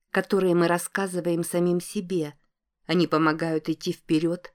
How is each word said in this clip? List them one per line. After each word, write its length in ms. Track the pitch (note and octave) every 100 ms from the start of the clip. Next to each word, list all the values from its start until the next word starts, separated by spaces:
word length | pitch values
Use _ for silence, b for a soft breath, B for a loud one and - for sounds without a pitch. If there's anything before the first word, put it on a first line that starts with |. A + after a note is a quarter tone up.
| _
которые 460 | F#3+ F#3 G3 F#3 F3
мы 120 | E3+
рассказываем 760 | F3 - - G3 F3+ E3+ E3+
самим 360 | E3+ F3 F3 F3
себе. 540 | - G#3 F3 F#3 D3 - _ _ _ _ -
Они 180 | F3 D#3+
помогают 640 | D#3 D#3+ D#3+ E3 D#3 D#3
идти 220 | D#3+ F3+
вперёд, 600 | F3 - D#3+ E3 F3 -